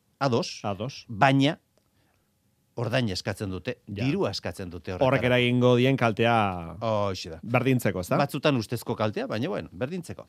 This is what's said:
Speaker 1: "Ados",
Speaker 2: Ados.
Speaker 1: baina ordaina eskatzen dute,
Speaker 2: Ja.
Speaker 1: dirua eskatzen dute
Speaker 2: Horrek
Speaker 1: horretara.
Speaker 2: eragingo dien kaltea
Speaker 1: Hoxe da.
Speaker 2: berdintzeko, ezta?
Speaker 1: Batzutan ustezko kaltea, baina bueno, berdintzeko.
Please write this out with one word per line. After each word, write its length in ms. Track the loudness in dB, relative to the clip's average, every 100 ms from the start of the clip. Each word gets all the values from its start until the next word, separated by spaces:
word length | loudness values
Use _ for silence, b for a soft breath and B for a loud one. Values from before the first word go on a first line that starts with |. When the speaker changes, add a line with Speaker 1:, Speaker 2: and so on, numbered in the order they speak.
| _ -4
Speaker 1:
"Ados", 420 | 0 0 -2 -6
Speaker 2:
Ados. 420 | -6 -6 -8 -12 -8
Speaker 1:
baina 500 | 2 4 6 4 0 _ _ _ _ _ _ _ _ _ _ _ -8
ordaina 360 | -2 0 0 -2
eskatzen 320 | -6 -6 -6
dute, 280 | -8 -8 -10 -10
Speaker 2:
Ja. 160 | -4
Speaker 1:
dirua 260 | -2 0 -2
eskatzen 380 | -4 -8 -8 -10
dute 220 | -12 -8
Speaker 2:
Horrek 140 | 0 2
Speaker 1:
horretara. 300 | 4 4 4
Speaker 2:
eragingo 380 | 4 4 6 6
dien 200 | 4 4
kaltea 800 | 2 2 2 4 2 -2 -8 -6
Speaker 1:
Hoxe 500 | -2 -2 -2 -6 -10
da. 80 | -12
Speaker 2:
berdintzeko, 580 | 2 2 4 2 2 -2
ezta? 180 | -2 0
Speaker 1:
Batzutan 360 | 0 0 0 0
ustezko 380 | -2 -6 -6 -2
kaltea, 300 | -2 -2 -6
baina 220 | -4 -4
bueno, 200 | -6 -8
berdintzeko. 540 | -8 -8 -8 -12 -14